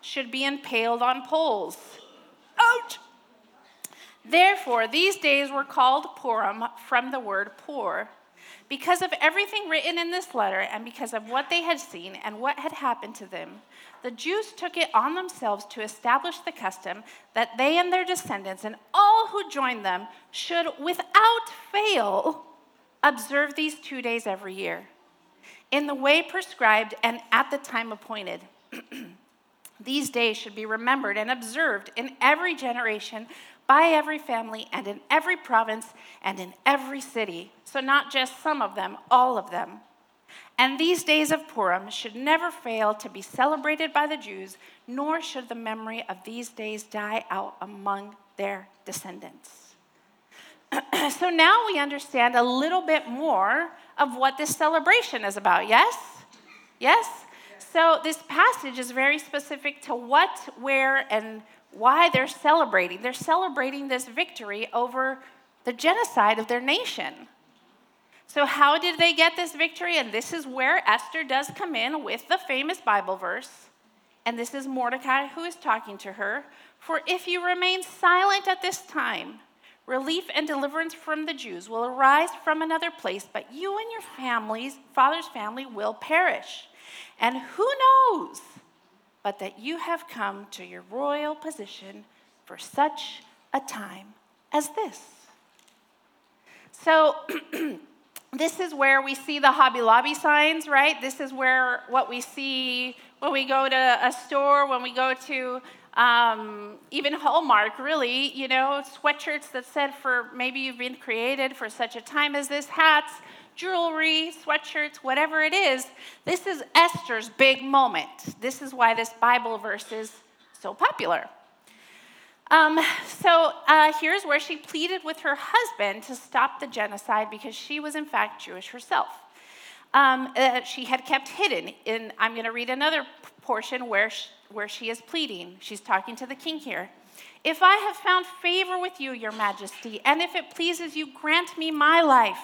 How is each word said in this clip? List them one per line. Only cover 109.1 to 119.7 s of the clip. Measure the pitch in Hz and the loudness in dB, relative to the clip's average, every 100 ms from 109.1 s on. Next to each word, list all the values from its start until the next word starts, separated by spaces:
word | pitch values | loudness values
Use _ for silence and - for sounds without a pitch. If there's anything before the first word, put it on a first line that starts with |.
| 285 - 302 294 | 0 -4 -6 -8
that | 254 247 | -12 -8
said, | 302 285 | -4 -4
"For | 277 262 247 233 | -4 -2 -2 -4
maybe | 247 254 262 | -6 -6 -4
you've | 269 240 | -8 -6
been | 247 254 | -8 -8
created | - 226 240 269 269 262 | -6 -4 -2 -2 -4 -4
for | 220 | -12
such | - 233 233 | -6 -6 -6
a | |
time | - 294 294 285 | -6 -2 0 -2
as | 277 | -4
this," | 285 285 | -6 -6
hats, | - 320 302 302 - - - - - | 4 6 6 2 -12 -20 -20 -20 -10
jewelry, | 359 370 339 311 320 320 320 | -4 0 0 0 2 2 -2
sweatshirts, | 320 - 302 302 320 294 - | -8 -2 -2 -2 -6 -6 -6
whatever | 262 269 302 311 | -2 0 2 2
it | 311 | 0
is. | 359 359 262 254 - - - | 2 2 0 -4 -16 -20 -14
This | - 349 392 | -4 -4 -4
is | 330 247 | -8 4
Esther's | 302 339 - - 233 220 | 6 6 4 -6 -6 -6
big | - 269 262 | 4 4 4
moment. | 269 277 254 175 143 - - - | 4 4 4 0 -6 -12 -16 -8
This | 233 262 | -8 -8
is | 277 | -12
why | 262 233 | 2 4
this | 226 226 | 4 -4
Bible | - 240 247 226 220 | 0 2 2 0 -6
verse | 214 | -6